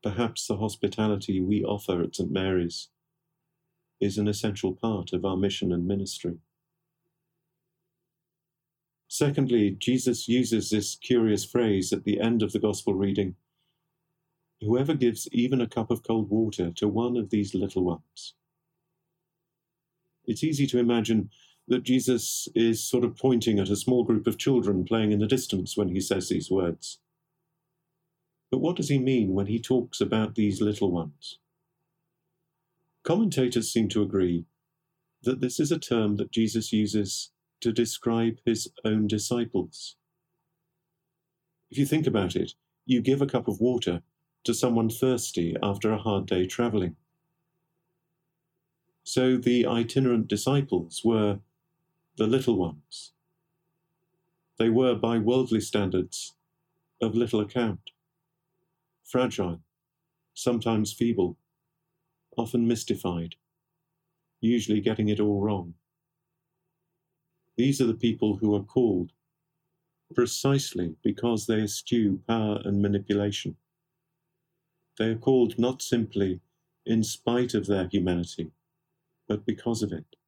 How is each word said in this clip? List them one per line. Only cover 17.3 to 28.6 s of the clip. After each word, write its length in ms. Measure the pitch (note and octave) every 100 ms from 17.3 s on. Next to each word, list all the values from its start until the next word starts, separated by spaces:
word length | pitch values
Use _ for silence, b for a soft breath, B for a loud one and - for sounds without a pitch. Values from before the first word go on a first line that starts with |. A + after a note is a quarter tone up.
| G#2+ G#2
little 300 | F#2 F#2+ F#2+
ones." 520 | F2+ E2 _ - - _ _ _ _ _ _ _ _ _ _ _ _ _ _ _ _ _ _ _
It's 220 | - A2 D3+
easy 200 | C#3 C#3
to 120 | B2
imagine 500 | A#2+ A#2+ G#2+ A2 G2+ b b b -
that 140 | B2+
Jesus 640 | A#2+ B2+ B2 B2 - - - -
is 260 | A#2 A2+
sort 220 | - B2
of 140 | B2 A#2+
pointing 420 | C3+ A#2+ A2+ G2+
at 100 | G2
a 60 | G#2
small 300 | - B2+ -
group 200 | A2 A2
of 120 | A2
children 480 | - B2+ G2+ F#2+ F2+
playing 260 | A2+ G#2+
in 80 | G#2+
the 80 | G#2
distance 480 | C3 - G2 F2+ -
when 140 | G2
he 100 | F2+
says 300 | - F#2+ F2
these 200 | F2+ -
words. 500 | F#2+ F2+ E2 - - _ _ _ _ _ _ _ _ _ _ _ _ _ _ _
But 100 |
what 180 | C3